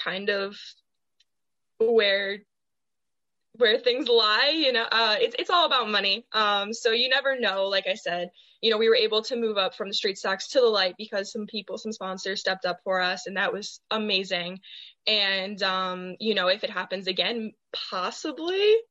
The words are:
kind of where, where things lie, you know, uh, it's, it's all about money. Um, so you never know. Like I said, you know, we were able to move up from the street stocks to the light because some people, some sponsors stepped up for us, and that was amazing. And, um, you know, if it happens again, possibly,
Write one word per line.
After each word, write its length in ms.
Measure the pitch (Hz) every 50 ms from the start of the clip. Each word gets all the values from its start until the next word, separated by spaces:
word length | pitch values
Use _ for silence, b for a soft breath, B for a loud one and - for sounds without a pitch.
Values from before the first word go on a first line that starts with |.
kind 280 | - 170 180 190 202 202
of 280 | 202 196 196 202 208 - - - - _ _ _ _ _ _ _ _ _ _ _ _ _ _ _ _ _ _ _ _ _
where, 600 | 226 226 233 226 208 202 196 202 202 196 202 208 - _ _ _ _ _ _ _ _ _ _ _ _ _ _ _ _ _ _ _ _ _ _
where 220 | 220 240 214 220 240
things 280 | 233 247 240 254 294 240
lie, 460 | 233 226 214 214 214 226 269 285 311
you 160 | 320 302 262
know, 140 | 247 226 226 -
uh, 280 | - 226 226 214 214 -
it's, 160 | 240 226 - -
it's 120 | 359 -
all 160 | 381 349 330
about 240 | 285 269 254 226 214
money. 360 | 208 202 196 196 196 233 - _
Um, 400 | - 214 214 208 202 202 202 208
so 200 | 226 - - 233
you 180 | 226 240 247 254
never 280 | 262 277 262 269 269 254
know. 280 | 233 196 190 196 196
Like 220 | 196 196 190 190 190
I 80 | 196
said, 360 | 214 - 175 175 175 175 185 b b b b b b
you 100 | - 226
know, 60 | 220 214
we 100 | 226 226
were 80 | 220
able 260 | - 214 214 208 220 220
to 120 | - 262
move 220 | 240 233 220 214 196
up 180 | 190 180 -
from 140 | - - 196
the 40 | 202
street 240 | - - 202 190 -
stocks 300 | - 185 190 190 - -
to 120 | - 277
the 60 | 247 226
light 280 | 214 196 185 185 180 -
because 360 | 214 214 233 196 202 - -
some 120 | 226 208
people, 320 | - - 208 196 - 190 214
some 140 | - 214
sponsors 480 | 214 - 190 190 190 190 - 196 190 196
stepped 260 | - 190 190 190 -
up 140 | 180 175 - _
for 160 | 196 185 185
us, 260 | 185 180 190 185 - 190
and 80 | 196
that 160 | 185 202 180
was 300 | - 196 208 - - - _ _
amazing. 680 | 214 220 214 208 196 190 196 185 185 175 170 175 185 190 B B B B B B B _ _
And, 560 | 208 214 208 202 196 196 196 190 202 208 185
um, 540 | 196 190 185 190 185 185 180 180 180 185 180 -
you 140 | 214 220 208
know, 120 | 196 180 180
if 160 | 190 214 -
it 60 | 220
happens 380 | 208 180 190 - 185 196 190 185
again, 440 | 185 180 175 190 240 233 220 208 - _ _ _ - - - -
possibly, 840 | 208 185 180 208 - - - 320 262 285 320 349 370 381 415 427 427 453 453 -